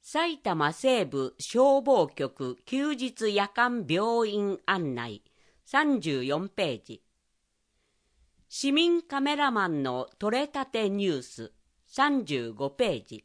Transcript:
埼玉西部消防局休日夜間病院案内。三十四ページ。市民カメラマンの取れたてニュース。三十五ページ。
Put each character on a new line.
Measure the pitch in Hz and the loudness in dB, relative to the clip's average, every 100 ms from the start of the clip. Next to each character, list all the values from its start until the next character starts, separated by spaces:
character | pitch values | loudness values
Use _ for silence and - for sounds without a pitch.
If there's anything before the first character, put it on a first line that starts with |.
埼 | - 294 339 320 | -4 -2 0 -2
玉 | 214 165 147 | -4 0 0
西 | 160 262 247 156 | 2 2 2 0
部 | 139 131 - | -2 -4 -6
消 | - 233 269 277 | -4 4 6 6
防 | 269 254 160 | 4 4 2
局 | - 135 _ 127 123 - | 0 -6 _ -8 -8 -6
休 | 262 294 | -2 -2
日 | 277 254 - 220 | -2 -6 -2 0
夜 | 202 202 | 0 0
間 | - 247 240 156 | 0 0 0 -2
病 | 170 220 233 220 | 0 2 2 0
院 | 208 202 190 - | 0 -2 -2 -2
案 | 190 156 120 | -2 -2 -4
内。 | 117 104 _ _ _ _ | -6 -10 _ _ _ _
三 | _ 269 302 262 | _ 0 2 0
十 | 160 135 131 | 0 -2 -2
四 | 147 196 | -2 -4
ペ | - 175 | -4 -4
ー | 117 | -4
ジ。 | _ 113 _ _ _ _ _ _ _ _ _ _ _ _ _ _ _ | _ -20 _ _ _ _ _ _ _ _ _ _ _ _ _ _ _
市 | - 277 | -4 0
民 | 285 339 339 | 4 4 2
カ | 330 277 | 0 -2
メ | 277 294 | -2 0
ラ | 285 | 0
マ | 226 185 | 2 0
ン | 151 | 0
の | 135 127 127 _ | -2 -2 -6 _
取 | 208 240 | -2 -2
れ | 285 | -2
た | 294 269 | -6 -4
て | 226 208 | -2 0
ニ | 202 196 | 0 0
ュ | 143 | 0
ー | |
ス。 | 120 - 113 _ _ _ _ | -4 -14 -16 _ _ _ _
三 | - 285 277 170 | 0 2 2 0
十 | 139 117 | -2 -2
五 | 107 139 | -4 -6
ペ | - 240 135 | 0 -2 -2
ー | - | -8
ジ。 | 110 | -18